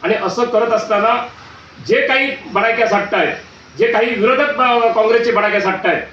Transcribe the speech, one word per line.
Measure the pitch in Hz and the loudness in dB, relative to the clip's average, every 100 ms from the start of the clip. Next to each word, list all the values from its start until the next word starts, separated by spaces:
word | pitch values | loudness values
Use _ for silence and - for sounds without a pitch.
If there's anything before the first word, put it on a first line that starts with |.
आणि | 175 | -2
असं | 214 185 233 | -2 -2 -2
करत | 233 214 226 | 0 0 0
असताना | 214 - 208 220 240 - - - - - - 117 | -2 0 0 0 -2 -4 -14 -20 -20 -20 -16 -2
जे | 147 - | 0 2
काही | 262 277 - - | 0 -2 -6 -6
बडाक्या | 190 226 226 220 | -2 0 0 0
साटतायत, | 202 202 196 156 - - - - - | 0 0 -2 -2 -4 -16 -20 -18 -2
जे | 226 | 0
काही | 202 240 | 2 0
विरोधक, | 220 220 262 294 254 | 2 2 2 0 0
अ, | 247 240 226 | 2 2 2
काँग्रेसचे | 220 220 233 233 | 2 4 4 2
बडाक्या | 208 208 202 | 0 0 0
साटतायत | 190 185 - 165 - | -2 -2 -2 -2 -6